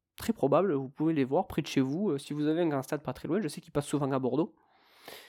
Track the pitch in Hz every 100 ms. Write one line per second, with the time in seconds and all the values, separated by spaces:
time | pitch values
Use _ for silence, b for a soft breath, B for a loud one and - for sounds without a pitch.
0 | _ - - - 139 147 196 139 131 -
1 | 156 160 127 151 190 - 151 139 131 156
2 | 208 139 - 151 147 160 170 143 131 151
3 | - - 143 185 160 180 - 147 - 147
4 | 139 135 127 135 - - B B B B
5 | B B